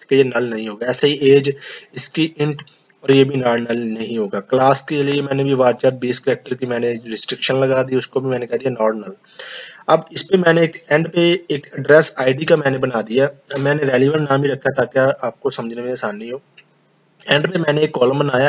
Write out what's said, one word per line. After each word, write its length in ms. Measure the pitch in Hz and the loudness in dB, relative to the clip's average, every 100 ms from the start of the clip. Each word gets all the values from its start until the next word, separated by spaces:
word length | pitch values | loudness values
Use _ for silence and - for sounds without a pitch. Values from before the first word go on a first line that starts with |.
| - | 0
कि 60 | 135 | 2
ये 80 | 131 | 2
null 240 | 117 123 | 0 -4
नहीं 180 | 110 110 | -4 -8
होगा। 180 | 104 120 | -6 -4
ऐसे 220 | 123 147 | 0 0
ही 220 | 143 139 | 2 4
एज 240 | 139 139 139 - - - | 4 4 -4 -12 -16 -10
इसकी 380 | - - - 156 151 | -2 0 0 -4 -2
int 240 | 147 147 - _ _ _ | -4 -6 -14 _ _ _
और 80 | 135 | 2
ये 120 | 135 | 4
भी 120 | 135 135 | 4 2
not 240 | 123 117 | 0 -2
null 240 | 117 120 117 | -2 -4 -4
नहीं 300 | 110 110 113 | -6 -6 -4
होगा। 220 | 98 101 | -4 -6
क्लास 400 | - 131 131 135 - | -2 2 4 2 0
के 140 | 147 | -2
लिए 200 | 143 143 | 0 -2
मैंने 220 | 139 139 | -2 -2
भी 100 | 139 131 | 0 2
varchar 360 | 127 117 131 | 2 2 0
base 240 | 127 123 123 | 0 -2 -2
collector 340 | - 117 - | -2 -4 -6
की 120 | 127 127 | -8 -6
मैंने 260 | 120 120 117 113 | -4 -4 -4 -6
restriction 500 | 104 - 127 - 131 | -4 -4 -4 -2 0
लगा 260 | 131 131 | 0 0
दी, 140 | 131 127 | 0 -2
उसको 240 | - 135 | -2 -4
भी 80 | 131 | -4
मैंने 180 | 123 120 | -4 -4
कह 100 | 120 | -4
दिया 160 | 131 | -4
not 240 | 120 110 110 | -2 -2 -2
null। 160 | 98 95 _ - - - - - - | -8 -18 _ -18 -16 -16 -18 -12 0
अब 180 | 160 - | 0 2
इस 100 | 160 | -4
पे 160 | - 190 | 0 2
मैंने 240 | 175 165 | 4 4
एक 180 | 165 - - | 2 -2 -2
end 180 | 151 165 | 0 0
पे 220 | 175 170 175 - | 0 2 0 -2
एक 200 | 143 - - | -8 -8 -8
address 360 | 135 151 156 - | 4 6 6 2
ID 240 | 131 131 | 0 0
का 120 | 160 160 | 2 2
मैंने 220 | 139 131 | 2 -2
बना 220 | 131 120 | -2 -4
दिया, 260 | 104 120 139 - _ 139 | -2 0 0 -2 _ -4
मैंने 260 | 139 147 | -2 0
रेलिवेंट 440 | 135 127 135 156 147 | 0 2 2 2 0
नाम 120 | 135 | 0
ही 80 | 143 | 0
रखा 200 | 131 135 | -2 -2
ताकि 260 | - 117 135 131 135 120 | -2 0 2 0 0 -6
आपको 240 | - 139 | -6 -4
समझने 300 | - 117 117 | -4 -6 -8
में 80 | 123 | -8
आसानी 380 | 123 113 104 113 | -6 -6 -8 -10
हो। 100 | 135 - _ _ _ _ _ _ _ - | -12 -14 _ _ _ _ _ _ _ -2
End 200 | 143 160 | 0 0
पे 120 | 185 | -2
मैंने 240 | 156 147 | -2 0
एक 80 | 151 | -2
कॉलम 280 | 127 123 139 | 2 0 2
बनाया 280 | 143 127 | 0 2